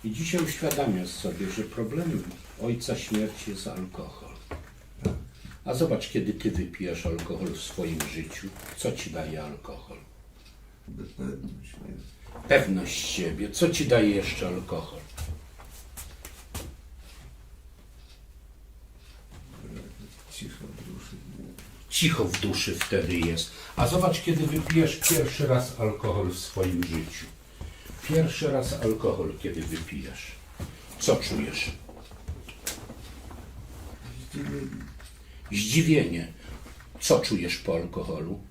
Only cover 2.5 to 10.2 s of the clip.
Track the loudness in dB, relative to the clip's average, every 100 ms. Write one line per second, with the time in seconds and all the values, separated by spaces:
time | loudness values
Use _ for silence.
2.5 | -4 -2 0 0 -4 0 0 0 -2 -8
3.5 | -6 -6 -6 -8 -8 -12 -12 -14 -16 -10
4.5 | -10 -10 -18 -18 -2 -2 -2 -6 -14 -16
5.5 | -10 -4 4 4 4 2 0 2 2 2
6.5 | 2 -2 -2 -4 0 0 -2 -2 -2 -2
7.5 | -4 -6 -4 -2 0 -2 -4 -8 -8 -10
8.5 | -10 -12 -2 -2 -2 -6 -4 -4 -6 -6
9.5 | -10 -12 -14 -14 -16 -16 -20